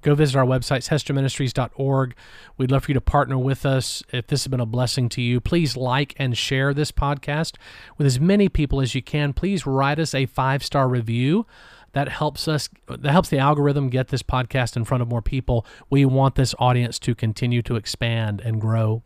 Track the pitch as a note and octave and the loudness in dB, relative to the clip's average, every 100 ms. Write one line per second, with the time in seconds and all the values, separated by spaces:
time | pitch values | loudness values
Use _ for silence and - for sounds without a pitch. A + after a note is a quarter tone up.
0 | - D3 D3+ C3+ B2+ B2+ A#2 C3+ - D3+ | 2 4 4 4 2 2 0 -4 0 -4
1 | - C#3 C3+ - C3 - A#2+ - C#3 C3+ | 0 0 0 -2 -4 -2 -4 -2 0 2
2 | C3 A#2+ - - - - C3 C3+ - C3+ | 0 -4 -20 -20 -20 -4 0 0 2 0
3 | - D3 B2+ C3+ B2+ C3+ C#3 C3+ A#2+ - | 2 2 2 0 0 0 0 0 -2 -8
4 | - B2 A#2 C#3+ - B2+ A#2 A#2+ B2 - | -8 -8 -4 -4 -2 -4 -2 0 -2 0
5 | B2 - A#2+ A#2+ - F3 D#3 B2 B2+ B2+ | -2 0 0 0 0 0 0 -2 -2 0
6 | C#3+ - C3+ A#2+ - C3+ C3+ C#3+ D3+ - | -2 -4 -4 -2 -2 0 0 0 -2 -2
7 | C#3+ C#3+ - D3 E3 - - - - - | -2 -2 -4 -4 -4 -8 -20 -20 -20 0
8 | C#3+ B2+ E3 G3+ G3+ - D3 C#3 C3+ C3+ | 2 2 4 4 4 2 0 0 0 -2
9 | - D3+ D3 C3+ F3 G3 C#3 C3+ C#3 D3+ | -4 -2 -2 -2 -2 -2 -2 0 2 0
10 | D#3+ C3+ C3 - C3 C3+ - D3 C3 B2+ | -2 -2 -2 0 0 0 -2 0 2 0
11 | A2+ A#2 B2+ F#3 A#3 - - - - - | 0 0 2 2 -2 -10 -20 -20 -8 -4
12 | C#3 - D3+ C#3+ - D3+ - - - B2 | -4 -2 -4 -4 -2 -2 -4 -14 -16 -6
13 | C#3 C#3+ F#3+ C#3+ C3+ D3 C#3+ C#3+ C3+ B2+ | 2 2 4 2 2 2 2 2 0 -2
14 | C3 B2+ - C3 B2 C3+ A#2+ - A2+ B2+ | -2 -4 -2 -2 -2 -2 -2 -2 -2 -2
15 | A#2 A#2+ - C3+ - A#2+ - - - C#3 | 0 -2 -2 -4 0 -2 -2 -16 0 4
16 | C#3 C3 C3+ - C3 - B2 B2 A#2+ A2 | 4 4 2 2 0 2 2 2 0 -4
17 | - A#2 A2 G#2 B2 A#2+ A#2 A#2 - - | -4 -2 -2 -2 0 0 0 -4 -4 -4
18 | A#2+ A2+ A2 G2+ A#2 A2 A2 A2+ A2 A2 | -2 0 -2 -4 -4 -2 0 2 2 0